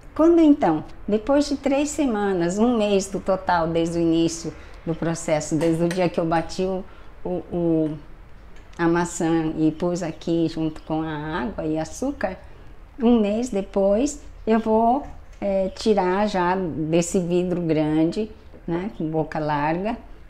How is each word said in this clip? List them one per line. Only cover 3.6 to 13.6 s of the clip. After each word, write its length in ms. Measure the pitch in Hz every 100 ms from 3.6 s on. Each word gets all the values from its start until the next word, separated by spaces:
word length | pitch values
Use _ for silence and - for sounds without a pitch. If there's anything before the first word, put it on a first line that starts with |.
| 165
desde 300 | 165 170 170
o 40 |
início 520 | 165 165 165 165 160 - - - 175
do 80 |
processo, 640 | 160 160 165 - 151 151 156
desde 280 | 165 165
o 40 | 175
dia 180 | 185 175
que 120 | 180
eu 60 | 165
bati 360 | 165 160 -
o, 240 | 185 185 - - - -
o, 60 | 180 180 -
o, 460 | 175 170 160 156 151 - - - - - - - -
a 100 | 170
maçã 640 | 170 175 - 165 165 160 160
e 140 | 156
pus 320 | 156 175 175
aqui 440 | 165 165 - 165 160
junto 340 | 165 160 156
com 180 | - 156
a 400 | 160 151 151 156
água 240 | 240 - 160
e 120 | 156
açúcar, 600 | 156 - 262 285 190 185 - - - - - -
um 180 | 233 240
mês 300 | 202 214 254
depois 720 | 196